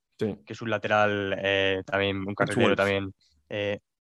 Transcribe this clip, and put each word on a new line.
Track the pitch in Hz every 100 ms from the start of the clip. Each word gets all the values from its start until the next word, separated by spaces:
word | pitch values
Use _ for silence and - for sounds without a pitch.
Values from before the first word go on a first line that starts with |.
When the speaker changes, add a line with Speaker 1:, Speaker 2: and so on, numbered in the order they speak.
| _ -
Speaker 1:
Sí. | 110 - -
Speaker 2:
que |
es | 110
un | 113
lateral, | 104 107 107 104 104 98 95
eh, | 98 98 95 95
también | 95 98 98 98
un | 95
Speaker 1:
Ex | 101
Speaker 2:
carrilero | 98 110 101
Speaker 1:
Wolves. | 98
Speaker 2:
también, | 98 98 98 - _ _ -
eh, | 107 101 104 _ _